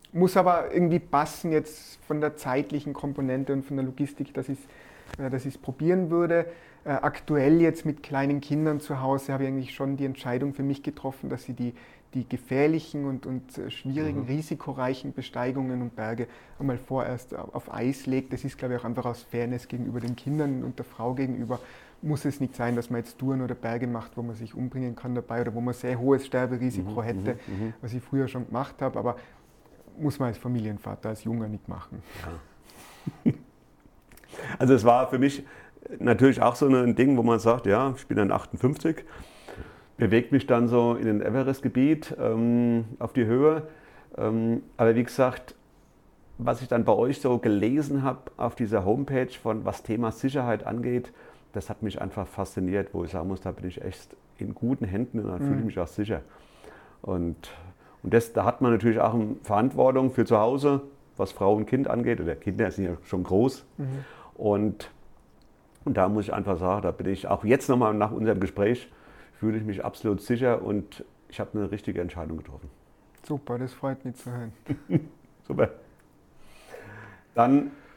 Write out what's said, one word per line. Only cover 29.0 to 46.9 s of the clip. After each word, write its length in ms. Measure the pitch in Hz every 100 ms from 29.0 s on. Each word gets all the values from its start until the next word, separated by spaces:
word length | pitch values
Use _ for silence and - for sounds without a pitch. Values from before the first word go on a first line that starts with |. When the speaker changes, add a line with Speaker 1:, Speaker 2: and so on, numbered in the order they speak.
| 117 117 - - _ _ _ - - -
Speaker 1:
muss 220 | 147 -
man 80 | 123
als 100 | 104
Familienvater, 720 | 123 123 107 104 104 104 110
als 140 | 107
Junger 240 | 110 117 107
nicht 220 | 104 -
machen. 340 | 85 - 107 - - 82 85 - - - - - - - - -
Speaker 2:
Ja. 60 |
<laughs> 120 | - - _ _ _ _ _ _ - - - - -
Also 140 | 123
es 100 | 131
war 260 | 117 123 -
für 100 | 127
mich 260 | 139 135 - - - - - -
natürlich 420 | - 117 135 120
auch 140 | 117 123
so 120 | 143
ein 280 | 131 123 113
Ding, 220 | 135 127
wo 60 |
man 160 | 117 113
sagt, 280 | 113 123 98
ja, 260 | 107 135 127
ich 120 | -
bin 100 | 107
dann 140 | 101
achtundfünfzig, 760 | 101 - - 127 151 165 160 - - - - - - - - - -
bewegt 340 | 107 113 120
mich 160 | 135 -
dann 200 | 117 120
so 280 | 120 117 117
in 100 | 113
den 160 | 104
Everest-Gebiet, 960 | 107 127 131 135 143 127 143 156 - -
ähm, 640 | 117 113 117 120 120 117 110 -
auf 160 | 113
die 120 | 131 110
Höhe. 420 | 123 151 160 156 - - - - -
Ähm, 460 | 110 113 113 117 - -
aber 200 | 117 117
wie 80 |
gesagt, 500 | 120 - 127 - - - _ _ _ _ _ _ - -
was 220 | 120 117
ich 40 | 123
dann 160 | 117
bei 100 | 113